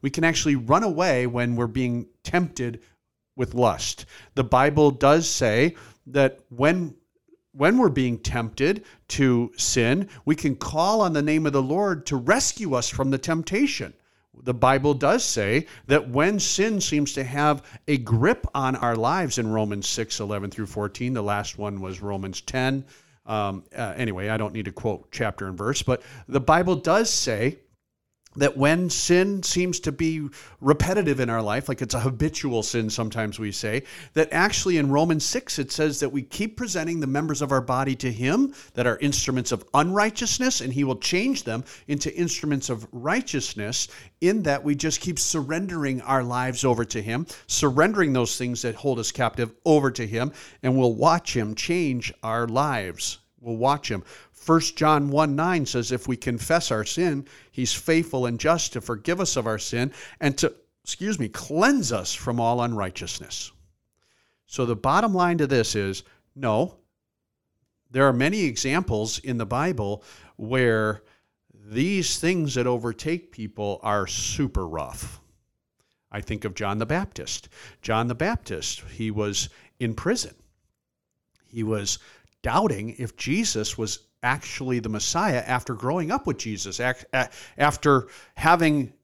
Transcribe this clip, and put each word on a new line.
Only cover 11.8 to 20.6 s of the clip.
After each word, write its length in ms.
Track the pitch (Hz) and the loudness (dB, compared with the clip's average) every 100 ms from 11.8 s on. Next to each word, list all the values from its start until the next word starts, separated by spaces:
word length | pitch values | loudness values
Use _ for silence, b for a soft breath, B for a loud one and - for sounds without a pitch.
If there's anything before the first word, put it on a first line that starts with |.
| 202 170 - | 0 -2 -4
to 100 | 123 | -2
rescue 600 | 120 226 - - 196 127 | 2 2 2 -4 -2 -2
us 120 | 120 | -2
from 240 | - 135 | -2 -2
the 60 | 135 | -2
temptation. 760 | - 165 160 196 285 - 98 - _ _ _ - | -2 -4 -2 0 0 0 -8 -12 _ _ _ -10
The 100 | 127 | -6
Bible 400 | 123 127 135 147 | 2 4 4 4
does 320 | 135 139 233 - | 2 2 2 0
say 420 | - 101 127 165 B B | 0 2 0 0 B B
that 220 | 143 123 | 2 4
when 300 | 127 165 208 | 2 2 2
sin 400 | - - 214 208 | -2 0 2 0
seems 320 | - 151 143 | 0 0 0
to 140 | - 131 | -4 -6
have 360 | 139 151 143 B B - | 0 2 0 B B -2
a 80 | 139 | -2
grip 500 | 113 113 151 233 - 139 | 2 4 4 2 -2 -2
on 220 | 131 131 | -2 0
our 180 | 120 113 | 0 0
lives 420 | 120 175 160 123 | 0 0 0 -2
in 140 | 110 | 0
Romans 380 | 110 107 101 101 | 0 0 -2 -4
six 320 | - 110 - | -4 -4 -6
eleven 280 | 104 104 98 | -4 -6 -6
through 180 | 104 | -8